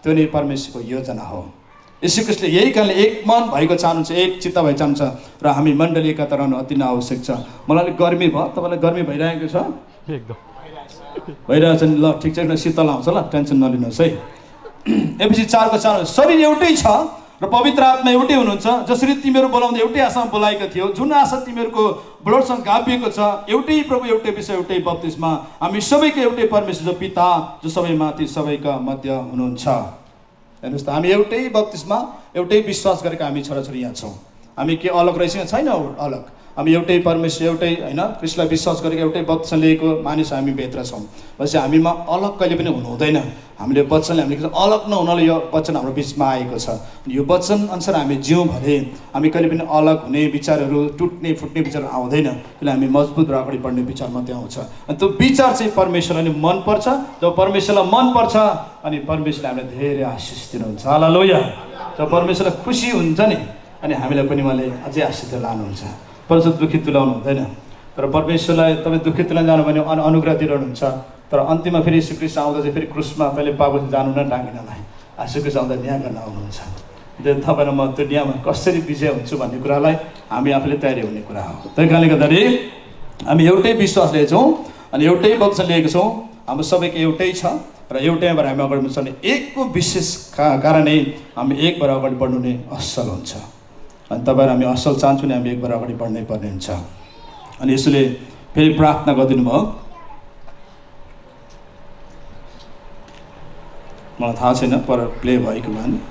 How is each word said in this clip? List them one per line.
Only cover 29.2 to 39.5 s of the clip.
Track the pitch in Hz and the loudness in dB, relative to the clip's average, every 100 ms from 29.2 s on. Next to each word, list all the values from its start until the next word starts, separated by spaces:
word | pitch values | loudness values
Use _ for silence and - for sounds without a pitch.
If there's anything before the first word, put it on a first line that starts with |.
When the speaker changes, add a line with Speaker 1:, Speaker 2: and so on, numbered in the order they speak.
| 123 127 127 123 151 | -6 -4 -4 -4 -2
Speaker 1:
हेर्नुहोस् | 120 95 - - _ _ _ _ _ 127 139 139 | -2 -4 -14 -20 _ _ _ _ _ -8 -8 -4
त, | |
हामी | 147 180 | 0 2
एउटै | 202 208 226 254 | 2 2 0 0
बप्तिस्मा, | 214 214 165 156 220 247 - - 175 | 0 -2 -6 -4 -4 -4 -12 -10 -6
एउटै | 180 214 | 2 2
विश्वास | 214 - 190 180 | 2 -2 0 0
गरेका | 170 160 | -2 -4
हामी | 151 143 | -4 -4
छोराछोरी | 139 139 127 127 | -4 -6 -6 -8
यहाँ | 123 | -8
छौँ। | 117 110 95 - - - - | -10 -12 -14 -20 -20 -20 -6
हामी | 147 160 | -2 0
के | 175 | 0
अलग | 175 175 165 | 2 2 2
रहेछौँ? | 175 196 | -2 -2
छैन | 170 233 302 190 143 139 | -4 -2 0 0 -4 -6
अलग। | 147 123 - - - - | -6 -8 -12 -20 -16 -4
हामी | 156 | 2
एउटै | 165 170 175 | 2 4 2
परमेश्वर, | 175 165 165 160 165 | 4 2 0 0 -2
एउटै, | 165 175 170 | 0 -2 -2
होइन, | - 147 | -4 -4
ख्रिस्टलाई | 202 208 160 170 165 | -4 -4 -6 -2 0
विश्वास | 160 175 160 | 0 0 -2
गरेको, | 165 160 | -2 -2
एउटै | 160 170 | -2 -2
बप्तिस्मा | 165 160 160 | -2 -2 0